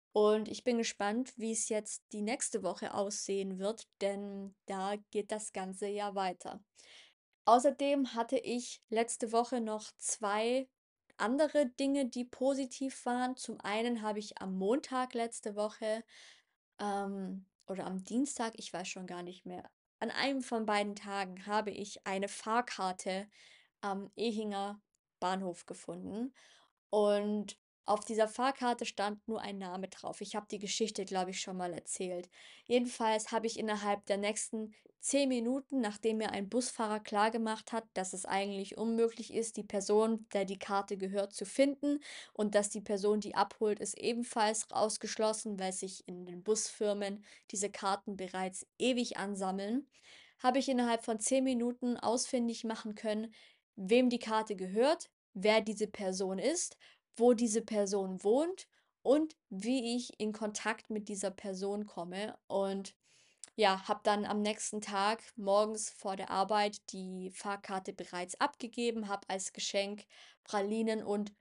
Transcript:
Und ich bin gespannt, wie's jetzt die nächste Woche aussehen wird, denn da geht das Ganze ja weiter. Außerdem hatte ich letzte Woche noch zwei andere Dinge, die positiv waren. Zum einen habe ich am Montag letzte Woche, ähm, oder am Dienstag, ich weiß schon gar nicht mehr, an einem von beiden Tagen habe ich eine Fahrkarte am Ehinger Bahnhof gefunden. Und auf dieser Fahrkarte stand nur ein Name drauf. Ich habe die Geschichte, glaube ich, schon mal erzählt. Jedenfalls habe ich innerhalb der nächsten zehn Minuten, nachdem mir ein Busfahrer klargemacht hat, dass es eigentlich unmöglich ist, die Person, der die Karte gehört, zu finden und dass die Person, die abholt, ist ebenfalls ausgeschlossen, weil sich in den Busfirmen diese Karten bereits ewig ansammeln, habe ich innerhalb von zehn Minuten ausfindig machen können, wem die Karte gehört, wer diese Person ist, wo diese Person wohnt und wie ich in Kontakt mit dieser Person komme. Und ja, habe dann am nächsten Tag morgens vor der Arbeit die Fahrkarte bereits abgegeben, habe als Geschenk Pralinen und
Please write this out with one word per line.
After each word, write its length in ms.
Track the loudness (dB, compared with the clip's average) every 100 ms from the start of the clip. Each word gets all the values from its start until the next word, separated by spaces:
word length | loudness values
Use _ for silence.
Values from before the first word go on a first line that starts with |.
| _
Und 360 | 4 6 6 0
ich 160 | -2
bin 160 | 0 2
gespannt, 540 | 0 -2 -2 0 -4 -4
wie's 320 | -4 -2 0
jetzt 340 | -2 -4 -10 -10
die 120 | -6
nächste 400 | -4 -2 -2 -2
Woche 320 | -2 -4 -4 -2
aussehen 640 | -2 -4 -2 -2 -2 -2
wird, 280 | -2 -4 -10 _
denn 540 | -2 -2 -6 -8 -10 -14 -8
da 300 | -4 -2 -4 -2
geht 200 | -4 -2
das 220 | -4 -4
Ganze 340 | -6 -6 -4 -4
ja 280 | -2 -2 0
weiter. 440 | -2 -4 -10 -12 -14 _ -20 -20 -20 _ _ _ 8
Außerdem 720 | 8 8 4 2 4 2 0
hatte 240 | 0 0
ich 420 | 0 -4 -4 -12 _
letzte 420 | 0 0 -2 2
Woche 300 | 2 2 0
noch 300 | -2 -4 -8 -8
zwei 720 | -6 -2 0 2 2 0 -2 _ _ _ _ -2
andere 500 | 0 4 4 4 2
Dinge, 400 | 2 2 2 0
die 180 | -2 -6
positiv 800 | 0 2 2 -2 -4 -6 -4 -4
waren. 320 | 0 -2 -4
Zum 240 | -8 -8
einen 400 | -4 0 0 0
habe 160 | -2 -4
ich 240 | -6 -8
am 160 | -6 0
Montag 560 | 2 2 0 -4 -2
letzte 420 | -2 -4 -4 -8 -2
Woche, 480 | -4 -2 -4 -4 -6 -20 -20 -20 _ _ _ -6
ähm, 640 | -4 -2 -4 -4 -6 -8 -12 _ -10
oder 180 | -6 -4
am 180 | -6
Dienstag, 500 | -2 0 0 -2 -6 -6
ich 180 | -10
weiß 140 | -8 -8
schon 180 | -8 -10
gar 160 | -10
nicht 240 | -10 -12 -12
mehr, 240 | -12 -14 _ _ _
an 100 | -4
einem 300 | 0 0 0
von 240 | -2 -2 0
beiden 300 | 0 0 -4
Tagen 500 | -6 -6 -6 -8 -2
habe 260 | 0 0
ich 360 | -6 -8 -8 -4
eine 220 | -2 -2
Fahrkarte 1000 | -4 0 0 0 -2 -4 -4 -4 -4 -6 -14 -20 -20 _ _
am 280 | -4 -4 -6 -2
Ehinger 640 | -2 0 -2 -2 -4 -6 _ _ _ _
Bahnhof 460 | -2 0 -2 -6 -10
gefunden. 680 | -12 -10 -10 -8 -6 -6 -8 -20 -20 _ _ _
Und 720 | 4 6 4 2 -2 -4 -10 _ _ -2
auf 200 | -2 0
dieser 220 | 2 2
Fahrkarte 580 | 2 0 2 0 0 -4
stand 420 | -2 -2 -4 -6
nur 140 | -6
ein 160 | -6 -6
Name 300 | -6 -6 -8
drauf. 340 | -8 -10 -8
Ich 140 | -6 -8
habe 100 | -6
die 100 | -8
Geschichte, 460 | -4 -2 -2 -2 -4
glaube 260 | -2 -2
ich, 100 | -4
schon 160 | -6 -4
mal 160 | -4
erzählt. 560 | -6 -8 -6 -4 -6 -8 -18 -20 -20 2
Jedenfalls 680 | 2 2 2 2 2 2
habe 160 | 0 0
ich 100 | -2
innerhalb 480 | -2 0 2 0 2
der 120 | 0
nächsten 580 | 2 -2 -4 -6 -8 -12 -20 _
zehn 280 | 2 4 4
Minuten, 540 | 4 2 0 0 0
nachdem 360 | 0 0 0 2
mir 140 | 0
ein 180 | -2 0
Busfahrer 500 | 0 0 -2 -2 -2
klargemacht 720 | 0 4 4 4 -2 -2 -4
hat, 140 | -6 -4 -4
dass 180 | -4
es 120 | -6 -2
eigentlich 520 | -2 0 -4 -6 -4
unmöglich 560 | 0 4 2 2 -6
ist, 240 | -2 -2 -4
die 60 |
Person, 640 | -4 -4 4 4 4 2 -2
der 120 | -2 -2
die 140 | -4
Karte 380 | -2 0 0 -4
gehört, 360 | -2 -2 -2
zu 120 | -6 -6
finden 540 | 4 4 4 0 0 -2 -14 -12
und 200 | -2 2
dass 160 | 4 2
die 120 | -4
Person, 400 | -2 0 2 2
die 120 | 0
abholt, 460 | 0 0 2 0 0
ist 180 | -4 -4
ebenfalls 720 | -2 -2 -2 2 2 2 -2
ausgeschlossen, 880 | 0 0 0 -6 0 0 0 -4 -4
weil 160 | -4
sich 340 | -4 -6 -10 -12
in 200 | -12 -10
den 160 | -8
Busfirmen 800 | 0 2 0 0 0 0 -2 -6 -12 -20 _
diese 220 | -4 -4
Karten 460 | -2 -2 -2 -4 -8
bereits 500 | -6 -4 -4 -6 -14 _
ewig 400 | 2 2 0 -4
ansammeln, 720 | -6 -2 -2 -2 0 -2 -4 _ -20 -20 -20 _
habe 220 | 2 4
ich 100 | 4
innerhalb 360 | 2 4 2 0
von 140 | -2
zehn 240 | 2 4
Minuten 540 | 4 2 0 0 -2 0
ausfindig 680 | 2 2 2 0 0 -2 -4
machen 280 | -4 -6
können, 400 | -4 -2 -2 -4 -10 -20 _ _ -10
wem 340 | 6 8 8
die 100 | 4
Karte 360 | 0 0 0 -4
gehört, 540 | -2 2 4 4 -2 _ _
wer 280 | 0 4 6
diese 260 | 4 -2 -2
Person 500 | -2 -4 -2 -2 0
ist, 400 | 0 0 -2 -8 -20 -20 _ 6
wo 180 | 8
diese 280 | 8 4 2
Person 640 | 0 0 2 2 0 0
wohnt 440 | 4 4 4 -2 -10 _ _ _
und 340 | 4 6 4 -4 _
wie 460 | -6 0 0 2 -2
ich 240 | -4 -4
in 140 | -4
Kontakt 560 | -2 -4 -2 -4 -4 -4
mit 200 | -6 -4
dieser 220 | -4 -4
Person 540 | -4 -8 -4 -4 -4 -6
komme. 520 | -8 -8 -6 -6 -8 _
Und 480 | 0 0 -2 -6 -16 _ _ _ _ -16 4
ja, 280 | 4 4 0
habe 100 | 2
dann 200 | 4 4
am 180 | 2 0
nächsten 380 | 0 -2 -4 -6
Tag 420 | -4 0 2 0 -4 -6
morgens 540 | 4 4 4 0 -6
vor 260 | -6 -6 -6
der 140 | -2
Arbeit 480 | 0 2 4 2 0 -10
die 360 | -10 -8 -8 -8
Fahrkarte 600 | -8 -6 -6 -4 -6 -6
bereits 480 | -10 -8 -6 -6 0
abgegeben, 720 | 0 0 -8 -2 0 0 -2
habe 180 | -4 -4
als 240 | -6 -6
Geschenk 540 | -6 -2 0 0 -4 -12 -20 -20 -20 -4
Pralinen 580 | 0 2 2 2 0
und 300 | 0 0 -2 -8